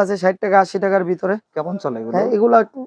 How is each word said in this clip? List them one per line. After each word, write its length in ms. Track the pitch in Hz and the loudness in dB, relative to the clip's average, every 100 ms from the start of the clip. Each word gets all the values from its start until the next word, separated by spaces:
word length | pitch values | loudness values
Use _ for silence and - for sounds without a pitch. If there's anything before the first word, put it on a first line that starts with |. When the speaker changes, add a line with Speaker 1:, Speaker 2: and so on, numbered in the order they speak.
Speaker 1:
আছে 120 | 196 196 | 4 0
ষাট 140 | 185 190 | -2 -2
টাকা, 140 | 208 196 | 2 2
আশি 120 | 185 196 | 2 0
টাকার 180 | 196 190 175 | 0 0 0
ভিতরে। 240 | 175 185 214 _ | -4 -2 -4 _
Speaker 2:
কেমন 200 | 156 156 190 | -8 -6 -6
চলে 140 | 147 117 | -6 -6
এগুলো? 140 | 113 | -4
Speaker 1:
হ্যাঁ, 140 | 143 233 214 | -2 0 0
এগুলা 220 | 233 233 220 269 | 4 2 2 -6